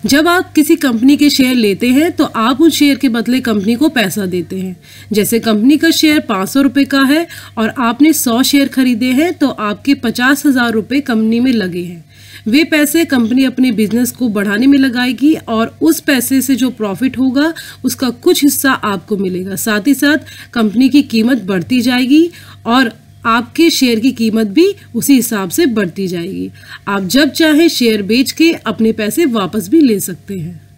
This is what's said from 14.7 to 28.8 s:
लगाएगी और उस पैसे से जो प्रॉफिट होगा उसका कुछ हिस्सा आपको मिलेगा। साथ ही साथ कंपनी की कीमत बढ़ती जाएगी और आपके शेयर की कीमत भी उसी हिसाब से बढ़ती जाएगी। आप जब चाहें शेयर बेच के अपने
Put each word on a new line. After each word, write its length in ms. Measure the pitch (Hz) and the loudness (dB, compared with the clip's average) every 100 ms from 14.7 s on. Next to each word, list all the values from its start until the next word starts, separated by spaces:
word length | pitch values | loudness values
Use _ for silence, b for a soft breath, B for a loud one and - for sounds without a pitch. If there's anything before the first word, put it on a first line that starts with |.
| 277 | 4
लगाएगी 540 | 269 240 247 262 285 | 2 0 -2 0 0
और 440 | 311 - 226 226 - | 0 -2 -2 -2 0
उस 180 | 311 311 | -2 0
पैसे 420 | - 262 240 269 | 0 -2 0 -2
से 140 | 262 262 | 0 0
जो 140 | 254 | -2
प्रॉफिट 480 | - 214 190 254 247 | -2 -6 -4 -4 -2
होगा 360 | 262 254 311 320 B B | -2 0 -2 -4 B B
उसका 260 | 254 - 254 | -6 -4 -6
कुछ 340 | 233 349 - | 0 0 2
हिस्सा 280 | 285 - 269 | 2 2 0
आपको 460 | 254 214 196 - 202 | -2 -2 -6 -4 -4
मिलेगा। 380 | 185 180 190 190 | -4 -6 -8 -6
साथ 320 | 226 208 202 | -2 -2 0
ही 60 | |
साथ 580 | 269 285 302 - - - | 0 0 0 -4 -20 -10
कंपनी 360 | 240 220 202 269 | -2 0 2 4
की 120 | 285 | 4
कीमत 380 | - 226 226 254 | 2 0 0 -2
बढ़ती 380 | 185 190 165 254 | -2 -4 -2 -2
जाएगी 480 | 240 254 247 302 339 B B B 226 | 0 0 2 2 2 B B B -2
और 260 | 247 240 - - - 233 | 0 0 -4 -20 -8 -2
आपके 440 | 226 240 - 330 | -2 -2 2 2
शेयर 300 | - 247 226 | 2 0 2
की 120 | 247 | 0
कीमत 360 | - 226 220 214 | 0 -2 0 0
भी 180 | 196 381 392 b 233 | 2 2 0 b -6
उसी 180 | 233 | 2
हिसाब 360 | 269 - 214 190 | 2 2 -4 -4
से 160 | - 339 | -2 0
बढ़ती 420 | 220 185 196 190 | 0 -4 -4 -6
जाएगी। 420 | 175 175 175 190 B B B - | -6 -8 -8 -10 B B B -6
आप 160 | 202 | -6
जब 280 | 190 254 294 | 0 0 0
चाहें 360 | - 311 302 339 | 2 2 4 2
शेयर 340 | - 233 214 | 2 0 0
बेच 300 | 196 233 269 | 0 -2 -2
के 200 | - 330 | 0 0
अपने 380 | - 226 - | 0 -8 -2